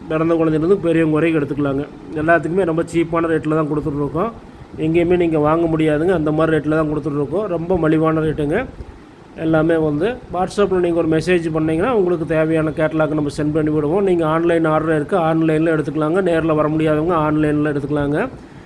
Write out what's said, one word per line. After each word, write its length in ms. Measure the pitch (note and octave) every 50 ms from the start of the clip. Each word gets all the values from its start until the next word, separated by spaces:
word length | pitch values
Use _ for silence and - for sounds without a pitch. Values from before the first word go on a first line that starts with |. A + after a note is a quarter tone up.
| - E3
பிறந்த 260 | D#3+ D#3 D#3+ E3 E3+
குழந்தையிலேருந்து 400 | D#3+ D#3+ D#3+ D#3 D#3 D#3+ F3 G3+
பெரியவங்க 440 | - E3+ E3+ E3 E3 E3 D#3 D3+ D3+
வரைக்கும் 240 | D#3+ E3+ D#3+ D3+
எடுத்துக்கலாங்க. 440 | C#3+ C3 D3 C#3+ D3 C#3 C3+ C3+ D3 - - - - - D#3+
எல்லாத்துக்குமே 500 | D#3 D3+ E3 E3+ D#3+ D3+ D#3+ E3+ G3 F#3+
ரொம்ப 180 | E3 D#3+ E3
சீப்பான 420 | E3 E3 E3 E3+ E3 E3 E3+ E3 E3 E3 D#3+
ரேட்டில் 200 | D3+ - D3+ D#3
தான் 140 | D#3+ D#3 C#3+
கொடுத்துட்ருக்கோம். 640 | D3 D3 C#3+ D#3 C#3+ C#3+ C#3+ C3+ C3 D#3+ G3+ A3+ A3+ - - - - - - - - -
எங்கேயுமே 380 | D#3 D#3+ D#3+ E3+ E3+ F3 F3+
நீங்க 220 | F3 F3 E3 D#3+ D3+
வாங்க 380 | D3 D3+ D#3+ E3+ E3+ D#3+ D#3+
முடியாதுங்க. 340 | D#3 D#3 D#3 D3+ D3 E3 F#3+
அந்த 220 | F#3 D#3+ D3+ D#3
மாதிரி 240 | D3+ D#3 D#3+ D#3+ D#3+
ரேட்டில் 200 | D3+ C3+ D3+ D#3
தான் 200 | D#3+ D#3+ D3+ D3+
கொடுத்துட்ருக்கோம். 500 | D3+ C#3 D#3+ C#3 D3 C#3+ C3+ D3+ G3 A3
ரொம்ப 300 | F#3+ E3+ D#3+ E3+ E3+ F#3
மலிவான 440 | E3+ D#3+ D#3 D#3 D#3 D#3+ D#3+ D#3+ D#3+
ரேட்டுங்க. 460 | D#3 D#3 C#3 D#3 D3 C#3+ E3 A3+ C4 - - - - - - - - - - - - - -
எல்லாமே 400 | - D#3+ D#3+ D#3+ D#3 D#3 E3 E3
வந்து 400 | D#3+ D#3 D3+ D3 D3 F3+ A#3 B3+ B3 - - E3+
WhatsApp-ல 380 | F3 F#3 F3+ - G#3 G3+ F#3
நீங்க 260 | F#3 F3+ F3 F3 E3 E3+
ஒரு 100 | D#3+ D#3+
மெசேஜ் 420 | D#3+ D#3+ D#3+ F3 F#3 E3+ D#3+ E3+
பண்ணீங்கன்னா, 440 | D#3 D#3+ D#3 D#3+ D#3+ D#3+ G3 C4 B3
உங்களுக்கு 300 | G#3 F#3 F3 F3 D#3 D#3+
தேவையான 440 | C#3+ D#3+ D#3 D#3 D#3+ E3 D#3+ D#3 D#3
கேட்டலாக் 440 | C3 D#3+ D#3 D3+ D#3 D#3 D#3 C#3+ D3+
நம்ம 160 | D3+ D3 C#3+ C#3
சென்ட் 160 | - D3+ D3+
பண்ணி 180 | D3+ D#3 D3+ D3+
விடுவோம். 340 | D3+ D#3 D3 C#3+ E3+ G#3 G3+
நீங்க 220 | F#3+ F3+ E3+ E3
ஆன்லைன் 380 | D#3 D#3 E3 E3+ E3+ E3+ E3 D#3+
ஆர்டர் 320 | D#3 D#3 D#3 D#3 D#3+ D#3+
இருக்கு, 200 | D3+ C#3 D3 G#3
ஆன்லைனில் 560 | F3+ D#3+ D#3+ D#3+ D#3+ D#3+ D#3 D#3 D#3 D#3+ E3+
எடுத்துக்கலாங்க. 480 | D#3+ D3+ C#3 D#3 C#3 D#3 D3+ D3+ E3+ G3
நேர்ல 320 | F#3+ F3 E3 D#3+ D#3 E3 D#3
வர 140 | D3+ D3+ D3+
முடியாதவங்க 440 | D#3 D#3 D#3 D#3 D3+ D3+ D#3 F3+
ஆன்லைனில் 600 | F3 D#3+ D3+ D3+ D3+ D#3 D3+ D3+ D3+ D3 D3+ D3+
எடுத்துக்கலாங்க. 560 | C#3 C#3+ C#3+ C#3 D3+ D3 C#3+ C#3+ D3 D#3 A#3 C4 - - - - - - -